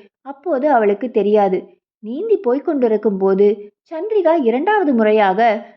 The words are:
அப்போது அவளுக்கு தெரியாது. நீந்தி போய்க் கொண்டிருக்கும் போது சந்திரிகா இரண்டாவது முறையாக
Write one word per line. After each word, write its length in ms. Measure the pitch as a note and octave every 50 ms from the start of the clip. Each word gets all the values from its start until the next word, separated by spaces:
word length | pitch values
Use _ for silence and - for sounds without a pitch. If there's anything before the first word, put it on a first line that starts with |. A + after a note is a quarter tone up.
| - _ _ _
அப்போது 500 | _ C4+ C#4 C#4+ - F4+ D4 B3 C#4+ D4+
அவளுக்கு 400 | C4+ A#3 G#3+ G3+ G3+ G3+ B3+ A#3
தெரியாது. 480 | - G#3+ G3 G#3 G#3+ G#3 G3+ F#3+ F#3+ - - - _ _ _ _ _ _
நீந்தி 380 | G#3+ G#3+ B3 D#4 G#4+ A4+ G4+
போய்க் 280 | - G4 A#3+ B3+ C#4+ C#4+
கொண்டிருக்கும் 520 | F4+ D4+ C4+ B3 A3 A3 G#3 A3 A3 G3
போது 300 | F#3 F#3+ G3 G3 F#3+ G3+ G#3 G#3+ G#3 - - _ _
சந்திரிகா 640 | _ _ E4 D#4+ G4 A4 A4 G4+ E4+ D#4 E4+ E4 B3
இரண்டாவது 500 | A3 A#3+ C4 E4+ G#4 G#4+ G#4 F4 D4 B3
முறையாக 460 | A3+ G#3+ G#3+ G#3+ A3 G3+ F#3+ F#3 G#3+ A#3 A3+ G#3 A3+ - - -